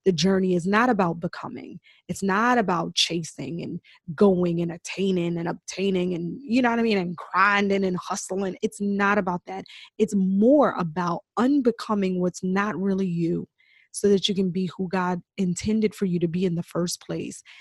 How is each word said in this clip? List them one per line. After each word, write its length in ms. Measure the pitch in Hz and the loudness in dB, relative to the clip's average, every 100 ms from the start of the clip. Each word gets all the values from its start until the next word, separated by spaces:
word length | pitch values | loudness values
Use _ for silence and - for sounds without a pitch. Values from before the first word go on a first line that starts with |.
| 196 | 0
the 60 | |
journey 420 | 160 185 190 185 180 | 2 2 2 2 0
is 120 | 180 | 2
not 220 | 208 254 | 2 4
about 300 | 202 175 170 | 2 0 -2
becoming. 580 | 175 - - - - 170 _ _ - | -8 -8 -12 -12 -14 -18 _ _ -12
It's 120 | 180 | -6
not 360 | 196 196 240 247 | -2 2 2 2
about 340 | 190 170 170 - | 2 0 -2 0
chasing 680 | - 170 160 - - 170 | 0 0 -6 -10 -10 -8
and 160 | - 175 _ - - | -8 -10 _ -20 -12
going 480 | 139 202 180 175 170 | 4 4 6 2 0
and 100 | 170 | -2
attaining 640 | 170 - - 196 180 170 170 | -6 -10 -4 0 0 0 -2
and 100 | 170 | -4
obtaining 680 | - - - 196 185 180 | -6 -10 -4 0 0 0
and, 240 | 170 170 - | -4 -6 -8
you 180 | - 247 | -2 2
know 80 | 247 | 2
what 100 | 233 | 2
I 40 | |
mean, 140 | 233 202 | 2 0
and 180 | 175 170 | -2 -8
grinding 680 | - 180 202 202 202 196 190 | -4 2 4 4 2 0 0
and 120 | 180 | -4
hustling. 600 | - 190 - 190 190 - | -6 -8 -6 -4 -4 -4
It's 200 | 220 - | -6 -4
not 360 | 202 202 202 208 | -4 0 2 2
about 240 | 180 180 - | 0 -4 -6
that. 160 | 190 190 - - - | -14 -14 -20 -16 -2
It's 160 | 214 | 0
more 600 | 202 190 190 233 294 214 - | 2 2 4 6 8 6 2
about 440 | 170 160 175 170 _ - | -4 -2 -4 -4 _ 0
unbecoming 840 | 254 285 233 226 - 208 190 180 | 2 4 2 0 -2 0 0 0
what's 240 | 180 - | -2 -2
not 320 | 185 190 208 170 | -2 0 -2 -2
really 280 | 196 190 190 | -2 0 -2
you 400 | 170 165 170 180 _ _ _ _ - | -2 -2 -2 -6 _ _ _ _ -2
so 100 | 202 | 2
that 200 | 196 - | 4 2
you 60 | 190 | 0
can 160 | 190 | 0
be 180 | 180 185 - | 0 -4 -4
who 100 | 185 | -4
God 340 | 190 180 180 - - | -2 -2 -4 -8 -4
intended 580 | 180 170 214 220 214 - | -2 0 0 0 0 0
for 100 | 190 | -2
you 140 | 175 | 0
to 80 | 170 | 0
be 180 | 175 185 | 0 -2
in 100 | 170 | -2
the 80 | |
first 380 | - 170 175 - | -4 -4 -4 -6
place. 400 | - 165 - - - - | -8 -8 -8 -12 -20 -20